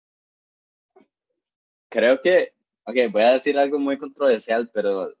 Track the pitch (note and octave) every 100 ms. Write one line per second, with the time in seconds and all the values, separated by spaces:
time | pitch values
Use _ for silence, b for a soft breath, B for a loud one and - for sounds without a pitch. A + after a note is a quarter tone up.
0 | _ _ _ _ _ _ _ _ _ _
1 | _ _ _ _ _ _ _ _ _ A2+
2 | A2+ C3+ E3+ F3+ - _ _ _ - B2
3 | A#2 G#2 A2+ C3 D3 C#3 C#3 D3 C#3 C#3
4 | C#3+ C#3 C#3 A2+ - A2+ A#2 A2 G2+ G2
5 | E2+ -